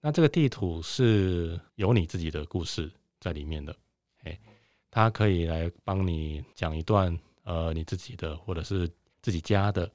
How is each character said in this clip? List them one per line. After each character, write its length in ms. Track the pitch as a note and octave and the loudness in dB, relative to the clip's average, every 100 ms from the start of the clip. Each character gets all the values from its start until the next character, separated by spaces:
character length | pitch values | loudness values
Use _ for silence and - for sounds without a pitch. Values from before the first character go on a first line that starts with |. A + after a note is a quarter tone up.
那 100 | D3+ | 0
这 120 | D3 | 4
个 40 | D#3 | 4
地 220 | - C#3+ | 4 2
图 320 | - F#2+ E2 | 2 -4 -4
是 760 | D#2+ - B2 G#2+ F#2 F2 E2 E2 - - | -6 2 4 6 4 2 -2 -6 -10 -2
有 180 | F#2+ | 4
你 140 | G2 E2 | 4 2
自 100 | F#2 | -2
己 140 | D#2+ | -4
的 120 | D2+ D2+ | -6 -4
故 200 | F#2 D#2+ | -4 -4
事 240 | - D#2 _ _ _ | -6 -6 _ _ _
在 120 | F#2 | -8
里 140 | D2+ D2 | -6 -6
面 180 | D#2 | -8
的， 120 | D2 - _ _ _ _ | -8 -14 _ _ _ _
哎， 160 | D#2+ E2 _ _ _ _ _ | -16 -14 _ _ _ _ _
它 200 | - A2+ | 2 2
可 200 | A2 G#2+ | 4 2
以 160 | F2+ E2 | 4 2
来 240 | D#2+ E2+ - | 0 -2 -6
帮 220 | - F#2+ F#2+ | -4 0 0
你 380 | D#2+ D#2 D2+ C2+ - | 0 -4 -6 -10 -6
讲 200 | E2 D#2 | -6 -4
一 60 | |
段， 340 | D#2+ G#2+ F#2 E2+ _ _ | 2 2 2 -2 _ _
呃， 300 | - E2+ E2 | -6 -4 -2
你 100 | D#2+ | -4
自 120 | D#2+ F#2 | -4 -8
己 200 | - - | -10 -10
的， 200 | E2 D#2 | -8 -8
或 160 | - | -8
者 100 | E2+ | -6
是 260 | D2+ G2 E2+ - _ _ | -4 -2 -2 -6 _ _
自 100 | - | -4
己 100 | F2 | -4
家 300 | - G2+ G2+ | 0 2 2
的 180 | F#2 E2+ | 0 -4